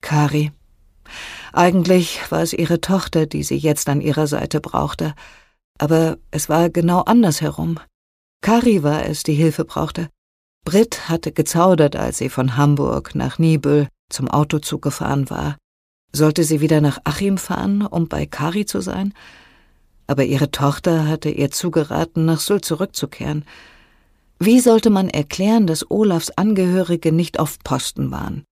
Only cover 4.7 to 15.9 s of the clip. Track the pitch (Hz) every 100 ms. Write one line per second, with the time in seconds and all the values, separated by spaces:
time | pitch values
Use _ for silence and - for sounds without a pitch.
4.7 | - 143 - 156 151 - - _ _ _
5.7 | _ 147 160 160 160 - 151 - 160 170
6.7 | 175 170 180 - 240 208 147 151 143 160
7.7 | 160 - _ _ _ _ _ - 233 240
8.7 | 202 147 151 - 151 - 147 160 156 160
9.7 | - 151 - 165 _ _ _ _ _ -
10.7 | 185 233 - - 165 160 151 151 175 180
11.7 | 175 147 - 127 - 131 - 131 123 147
12.7 | 143 139 139 - 139 127 - 160 160 143
13.7 | 147 143 _ _ - 135 139 147 156 -
14.7 | 151 143 - - 139 135 - 147 143 _
15.7 | _ _